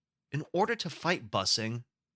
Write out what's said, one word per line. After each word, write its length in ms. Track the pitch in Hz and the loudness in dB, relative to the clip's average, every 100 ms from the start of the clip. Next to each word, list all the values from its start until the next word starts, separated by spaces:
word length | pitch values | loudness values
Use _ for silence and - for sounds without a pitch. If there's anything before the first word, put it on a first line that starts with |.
| _ _ _ | _ _ _
In 140 | 143 151 | -6 -2
order 240 | 170 214 226 | 0 2 0
to 120 | 165 | -4
fight 440 | - 160 185 110 | -2 0 0 0
busing, 500 | 104 95 - 110 120 - _ _ | 0 2 2 0 -4 -8 _ _